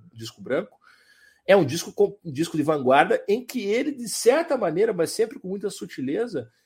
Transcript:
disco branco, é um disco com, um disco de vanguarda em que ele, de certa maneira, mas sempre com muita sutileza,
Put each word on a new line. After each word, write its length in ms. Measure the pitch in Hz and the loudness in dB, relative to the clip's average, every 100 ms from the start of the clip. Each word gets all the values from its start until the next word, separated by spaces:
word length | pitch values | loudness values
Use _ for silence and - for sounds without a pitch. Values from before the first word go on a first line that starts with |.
| - | -20
disco 300 | 110 113 - | -16 -16 -12
branco, 360 | 101 139 202 _ _ _ _ _ _ _ - | -6 -4 -6 _ _ _ _ _ _ _ 4
é 80 | 196 | 4
um 80 | |
disco 300 | 139 160 - | 4 -2 -4
com, 240 | - 202 - 170 | 0 0 -2 -8
um 60 | |
disco 260 | 131 165 156 | -4 -2 -2
de 60 | |
vanguarda 600 | 147 151 123 135 175 233 - | 0 2 4 6 6 2 0
em 200 | 220 247 | -2 -2
que 160 | 247 | -6
ele, 320 | 202 226 285 | -2 0 -2
de 160 | 262 233 | -6 -8
certa 480 | - 220 294 330 269 | 0 4 4 2 -2
maneira, 340 | 185 160 226 | 0 2 0
mas 200 | 180 156 | 0 -2
sempre 280 | - 226 - | -2 -4 -6
com 80 | 180 | -10
muita 220 | 196 202 | -8 -8
sutileza, 800 | - - - 131 180 233 156 113 _ | -10 -12 -6 -4 -2 -4 -6 -10 _